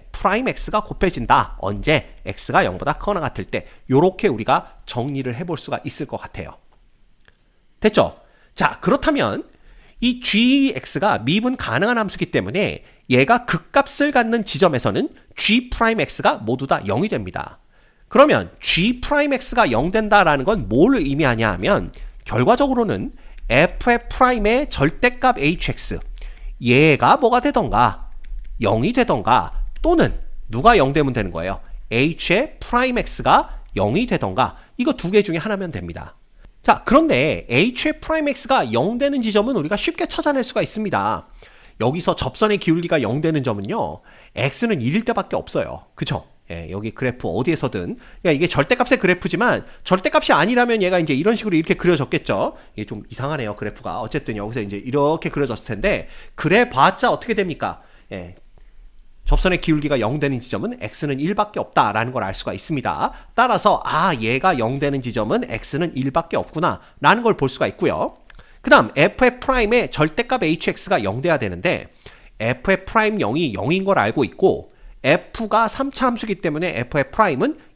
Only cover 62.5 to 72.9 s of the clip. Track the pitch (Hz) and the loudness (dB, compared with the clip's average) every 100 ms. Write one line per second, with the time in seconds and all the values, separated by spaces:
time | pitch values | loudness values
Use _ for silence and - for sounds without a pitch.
62.5 | 95 - 147 113 78 247 - - - 247 | -8 -4 -4 -4 -2 -4 -6 -6 0 2
63.5 | 202 208 170 - 151 185 156 110 131 190 | 4 2 2 0 0 0 0 0 2 2
64.5 | 143 113 139 143 139 123 113 107 208 - | 2 0 0 -2 -2 -4 -4 0 -2 -2
65.5 | 110 - 143 170 131 135 165 - - - | -8 -6 -4 -2 -2 -2 -2 -2 -4 -4
66.5 | 160 165 90 - - 147 214 233 - 139 | -2 -2 -2 -10 0 2 4 2 2 -2
67.5 | - 117 - 151 82 - - _ - - | 0 -2 0 0 0 -4 -8 _ -20 -20
68.5 | - - 285 107 135 156 - 254 247 - | -10 4 4 6 2 2 4 2 2 -2
69.5 | 254 208 240 185 - 156 - 240 254 165 | 0 2 2 0 0 0 0 -2 0 0
70.5 | 165 - - - 180 95 113 175 - 104 | 0 -2 -4 -2 0 0 -2 0 0 -2
71.5 | 87 170 113 - _ - - - - 110 | -4 -2 -4 -6 _ -20 -20 -20 -6 -4
72.5 | 127 - 190 190 | -2 0 0 0